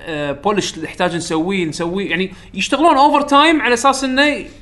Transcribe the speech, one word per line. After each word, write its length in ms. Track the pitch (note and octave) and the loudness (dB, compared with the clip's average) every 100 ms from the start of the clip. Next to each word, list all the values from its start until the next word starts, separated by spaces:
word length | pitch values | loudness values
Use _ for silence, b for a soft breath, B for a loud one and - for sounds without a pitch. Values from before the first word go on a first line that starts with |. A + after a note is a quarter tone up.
| - | -10
آه، 260 | D3+ D3 | -6 -6
بولش 460 | C#3 G3+ G3+ - E3 | -4 -2 -2 -4 -8
نحتاج 380 | D3+ - F3+ E3+ | -10 -4 -2 -2
نسويه، 480 | E3 D#3+ F3 G3 | -4 -2 -2 -2
نسويه. 460 | E3 D3 E3+ F#3+ E3+ | -4 -4 -6 -4 -4
يعني 220 | E3 F#3 B B | -4 -4 B B
يشتغلون 420 | F#3+ - C#4 D4+ C4+ | -8 -4 2 4 6
أوفر 240 | D4 C#4+ | 4 4
تايم 420 | C#4+ C#4 D#4 D#4+ | 4 4 4 4
على 120 | A#3 | 2
أساس 300 | A#3+ C4+ C4 | 2 2 0
إنه 400 | C4+ C4 D4 B3 - - | 0 0 0 0 -8 -18